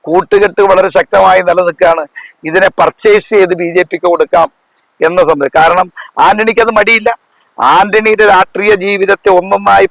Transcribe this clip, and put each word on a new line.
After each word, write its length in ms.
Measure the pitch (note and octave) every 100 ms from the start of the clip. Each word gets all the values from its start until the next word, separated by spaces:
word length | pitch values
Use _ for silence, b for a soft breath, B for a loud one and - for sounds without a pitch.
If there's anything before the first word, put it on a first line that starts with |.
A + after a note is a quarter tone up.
കൂട്ടുകെട്ട് 600 | - E3+ F#3+ G3+ G3+ F3+
വളരെ 260 | G3 F#3 F#3
ശക്തമായി 540 | F#3 E3+ G3 F#3+ F#3
നിലനിൽക്കുകയാണ്. 640 | F3+ F3 F3+ D#3+ F3+ E3 D3 B B B
ഇതിനെ 240 | D#3+ E3 F#3
പർച്ചേസ് 600 | - D#3+ - A3 G#3 -
ചെയ്ത് 260 | G#3+ F#3
ബി 200 | F3 E3+ E3+
ജെ 60 |
പിക്ക് 240 | F3 F#3 F3+
കൊടുക്കാം 460 | E3+ D#3 F3 E3 _ _ _ _ _ D#3+
എന്ന 140 | F3+
സംഭവം. 280 | D#3+ D#3 C#3 D#3+
കാരണം 360 | E3 F3+ F#3 - B -
ആന്റണിക്ക് 420 | D#3+ G#3 A3 G#3
അത് 100 | A3+
മടിയില്ല. 480 | A3 G#3 A3+ G#3+ A#3 _ _ _ -
ആന്റണിയുടെ 640 | A#2+ D#3+ G3+ G#3 A3 G#3+ G#3+
രാഷ്ട്രീയ 480 | F#3 F#3+ - G3+
ജീവിതത്തെ 560 | G#3 F#3+ G3+ F#3+ G3 -
ഒന്നൊന്നായി 580 | F#3 F#3 G3+ G3+ G3 G3